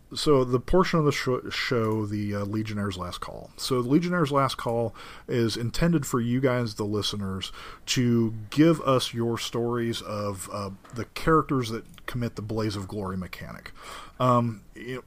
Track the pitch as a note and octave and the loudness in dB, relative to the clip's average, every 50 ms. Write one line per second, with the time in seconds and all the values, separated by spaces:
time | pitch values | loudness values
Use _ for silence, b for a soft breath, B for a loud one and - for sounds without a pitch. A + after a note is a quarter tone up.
0 | - - C3+ - - D#3 D3 C3 C3 B2+ B2+ B2 - - F3 F#3 F3+ - - E3 | -16 -10 -8 0 4 6 6 6 6 4 2 0 2 4 4 4 6 4 4 4
1 | D3+ D3 C3+ - - C3 B2 - - G2+ - - - - B2+ A#2 A2 A2 A2 A2 | 4 4 2 2 0 0 0 -2 -2 -6 -6 -4 -2 0 0 0 2 2 0 0
2 | G#2+ G#2 G#2+ G#2 G#2 G#2 G2+ G2+ G2+ G2 G#2+ G#2+ G#2+ G#2+ G#2 G#2 G2+ G2+ F#2 F#2 | -2 -2 -2 -2 -2 -2 -2 -2 -2 -2 -4 -4 -4 -4 -4 -4 -4 -4 -4 -6
3 | F2+ F2 - - - - - - - - - - - - C3 B2 A#2+ B2 C#3 E3 | -8 -8 -8 -10 -10 -10 -10 -12 -14 -16 -12 -8 -2 0 0 0 2 4 4 4
4 | E3+ F3 F3+ F3+ D#3 C3 C#3+ C#3 C3+ B2 - - - B2 A#2 A#2 A#2 G#2+ B B | 4 2 2 0 0 2 2 2 2 2 -2 -4 -4 -2 -2 0 -2 -2 B B
5 | B B B B B - C3 B2 A#2 A2+ - A2+ A#2+ A#2 - - E3 E3+ E3+ D3+ | B B B B B -2 0 2 2 2 0 -2 -4 -2 0 2 4 4 4 2
6 | C3 - - B2 A#2 A#2+ A#2+ C3 C3+ B2+ B2 B2 A#2+ A2 A2 - G#2+ G#2 G#2+ G#2 | 0 0 0 0 2 2 2 2 2 2 2 2 0 -2 -2 -4 -2 -2 0 0
7 | F#2+ - - G#2 G2 F#2+ F#2+ F#2+ - - B B B B B B B - - C3 | 0 -2 -2 -4 -4 -4 -4 -6 -8 -10 B B B B B B B -2 0 2
8 | B2 A#2+ A#2 A#2 A2+ A2 A2+ A2 G#2+ - - C#3+ D#3 E3+ D#3+ - - C3+ C3 B2 | 4 4 4 4 4 2 -2 -6 -10 -2 4 6 6 6 6 4 4 2 2 2
9 | - - - A#2 A#2 A#2 A#2 A2 - - - A#2+ A#2 A#2+ A#2+ A#2+ A#2 A#2 A2 - | 2 -2 -2 -2 0 0 0 -2 -4 -4 -2 -2 0 0 0 0 0 -2 -2 -4
10 | - F#2+ G#2+ G#2 G#2 G2+ F#2+ F#2 - - - G#2 G2+ F#2+ G2 - - - - A2+ | -6 -6 -6 -4 -4 -4 -4 -6 -8 -8 -6 -6 -6 -6 -8 -12 -16 -12 -10 -10
11 | G#2 - - - - D#3+ D#3+ D#3 - - D3 C3 A#2+ G#2+ A2+ A2 - - - - | -10 -8 -8 -2 2 4 4 4 4 2 0 0 0 -2 -6 -8 -8 -12 -18 -16
12 | - - - B2 A#2+ A2+ - - G#2 G#2+ A2 A2 G#2+ A2 G2 G2+ F#2+ F#2 G#2 G#2 | -12 -8 -4 -4 -4 -4 -4 -6 -6 -4 -2 -2 0 -2 -2 -4 -6 -6 -6 -6
13 | F#2+ F#2 F#2+ F#2 F2+ E2+ - - E2 - - - - - - B B B B B | -4 -4 -4 -6 -6 -8 -10 -14 -12 -14 -14 -14 -16 -16 -18 B B B B B
14 | B B B - B2+ B2+ B2 A#2+ A#2+ A#2 A2 G2 - - - A#2+ A#2 A#2+ B2+ B2 | B B B 0 2 4 4 4 4 0 -4 -6 -14 -18 -16 -14 -10 -10 -10 -10
15 | - | -12